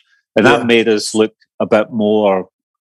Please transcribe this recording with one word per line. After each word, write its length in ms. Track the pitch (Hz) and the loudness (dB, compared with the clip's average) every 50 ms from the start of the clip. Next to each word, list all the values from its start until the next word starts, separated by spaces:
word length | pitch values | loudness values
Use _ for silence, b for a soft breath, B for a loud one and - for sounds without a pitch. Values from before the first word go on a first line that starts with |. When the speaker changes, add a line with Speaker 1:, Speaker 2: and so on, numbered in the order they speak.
| b b b b b b - | b b b b b b -2
Speaker 1:
and 100 | 117 120 | 0 2
that 120 | 131 143 143 | 2 0 0
Speaker 2:
Yeah. 40 | 127 | 0
Speaker 1:
made 220 | 117 117 117 110 | 0 2 2 2
us 260 | 113 110 104 - - - | 0 -2 -2 -2 -4 -2
look 220 | 107 110 107 _ _ _ _ _ - | 0 -2 -2 _ _ _ _ _ -8
a 60 | 107 | -4
bit 240 | 92 110 107 107 - | 0 0 0 0 -2
more, 580 | 131 110 104 104 107 107 107 101 95 92 87 - _ _ _ _ _ _ _ | -4 -2 -2 0 0 2 0 0 0 -2 -4 -10 _ _ _ _ _ _ _